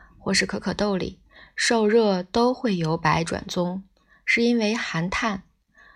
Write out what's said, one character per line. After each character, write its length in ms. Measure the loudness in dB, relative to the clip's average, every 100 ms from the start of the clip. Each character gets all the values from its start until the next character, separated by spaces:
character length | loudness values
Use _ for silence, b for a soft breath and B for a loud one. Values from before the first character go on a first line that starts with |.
| B B
或 160 | -4
是 120 | -2 -2
可 160 | -4
可 120 | -6
豆 220 | -2 -2 -2
里， 240 | -4 -10 _ B B B
受 280 | 0 2 4
热 380 | 4 4 2
都 300 | 0 2 2
会 240 | 2 -2 0
由 180 | 0 0
白 260 | 2 2 0
转 180 | -6 -6
棕， 380 | -4 -4 -4 -12 _ b b
是 200 | -2 2
因 140 | 2 2
为 160 | 2
含 360 | -2 -4 -4 -2
碳。 340 | -2 -2 -4 -10 _ _ b b